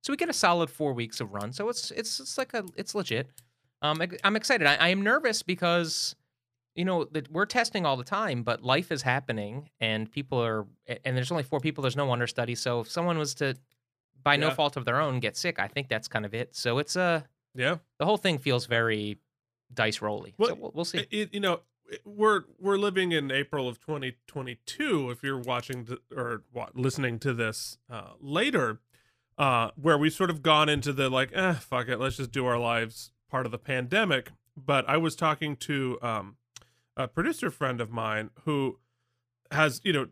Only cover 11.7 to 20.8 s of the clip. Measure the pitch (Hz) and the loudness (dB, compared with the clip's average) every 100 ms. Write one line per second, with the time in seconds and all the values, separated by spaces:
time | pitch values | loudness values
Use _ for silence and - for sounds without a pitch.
11.7 | 147 135 131 139 123 120 - 117 120 127 | -2 -2 0 0 0 0 -2 -2 -2 -2
12.7 | 120 113 - 170 165 147 131 139 131 _ | -2 -2 -2 0 0 -2 -2 -2 -2 _
13.7 | _ _ _ _ _ 143 143 151 - 147 | _ _ _ _ _ 4 6 4 2 0
14.7 | 139 120 123 151 127 110 - 180 - 98 | 2 0 2 2 0 -2 -4 -4 -4 -4
15.7 | - 135 110 - 113 104 113 123 - 123 | -4 -4 -4 -2 -4 -4 -6 -8 -4 0
16.7 | 120 147 180 180 165 143 _ _ 127 127 | 0 0 0 2 0 -4 _ _ -2 -2
17.7 | 165 _ _ 170 208 196 151 143 123 120 | -2 _ _ 0 2 2 0 2 0 2
18.7 | 117 113 107 104 104 _ _ _ _ _ | 2 2 0 -2 -8 _ _ _ _ _
19.7 | 120 110 107 107 104 - - 220 - - | 0 0 0 -4 -4 -8 0 0 0 -6
20.7 | 151 | -6